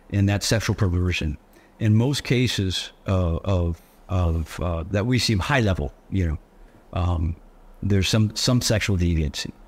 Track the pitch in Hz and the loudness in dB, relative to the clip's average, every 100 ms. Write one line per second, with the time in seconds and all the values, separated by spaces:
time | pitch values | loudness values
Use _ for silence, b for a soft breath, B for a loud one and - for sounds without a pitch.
0 | B 101 98 101 - 113 - - 95 90 | B 0 2 2 0 0 0 0 0 2
1 | 90 87 78 76 _ B B B 110 110 | 0 0 -2 -6 _ B B B 4 4
2 | 127 143 - 127 123 - 95 - - - | 4 0 0 0 2 0 -2 -2 -8 -10
3 | - 95 87 82 - 92 85 82 - - | -2 0 0 -2 0 0 0 -4 -10 -20
4 | - 92 87 82 78 - 87 82 80 101 | -6 -2 0 0 -4 -6 -4 -4 -4 -2
5 | 113 127 - 104 - 139 104 85 71 - | 0 0 2 0 0 2 2 0 -4 -8
6 | - 95 85 85 - - B B B - | -6 -2 0 -2 -8 -20 B B B -4
7 | 87 85 80 85 - - - - 98 98 | -2 -2 -2 -6 -12 -20 -20 -6 0 2
8 | 92 110 107 - - 123 - 107 - 92 | 2 2 2 0 0 0 2 0 0 0
9 | 87 80 73 - - - | 2 2 0 -4 -10 -14